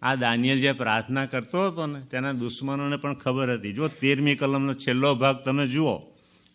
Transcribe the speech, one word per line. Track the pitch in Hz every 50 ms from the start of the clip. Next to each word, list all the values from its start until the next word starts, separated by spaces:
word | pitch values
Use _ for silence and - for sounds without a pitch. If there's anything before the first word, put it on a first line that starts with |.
આ | - 127 135
દાનિયેલ | 127 123 117 117 117 123 131 135 131
જે | 131 139
પ્રાર્થના | 131 127 123 110 107 113 110 117 131 135 135
કરતો | 131 135 127 113 - - 180 196
હતો | 190 165 165 160
ને, | 147 143 139
તેના | 131 131 139 127 131 139
દુશ્મનોને | 135 123 120 120 120 - 139 139 139 139 143 143 143
પણ | 143 - 143 139
ખબર | - - 131 127 131 135 123 123
હતી. | 110 101 104
જો, | 101 123 156 151
તેરમી | 151 - 131 135 143 135 147 147 143
કલમનો | - 147 139 139 139 139 139 131
છેલ્લો | 135 - 139 123 127 135 143 139
ભાગ | 123 131 139 135 127 -
તમે | 135 135 143 143 127
જુઓ, | 127 151 156 131 98 - - - - _ _ _ _ - _ _